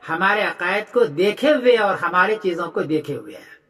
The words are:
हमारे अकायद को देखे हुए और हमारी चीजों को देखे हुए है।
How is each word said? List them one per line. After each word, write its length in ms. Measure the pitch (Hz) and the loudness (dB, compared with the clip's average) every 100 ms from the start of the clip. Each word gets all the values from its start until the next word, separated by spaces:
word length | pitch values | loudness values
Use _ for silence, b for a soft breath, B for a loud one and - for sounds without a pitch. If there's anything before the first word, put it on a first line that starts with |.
| - | -6
हमारे 340 | 165 190 214 | -2 0 0
अकायद 460 | 185 156 180 202 214 | -2 -4 -4 -4 -2
को 160 | 247 202 | 0 2
देखे 440 | 143 190 202 277 | 2 0 2 2
हुए 240 | 294 247 233 | 4 4 4
और 180 | 202 180 | 2 0
हमारी 400 | 175 180 190 214 | -2 0 2 0
चीजों 300 | 190 170 170 | -2 -4 -4
को 160 | 196 | -4
देखे 300 | 151 156 147 | -2 -4 -4
हुए 200 | 127 107 | -10 -12
है। 200 | 104 - - _ | -20 -20 -20 _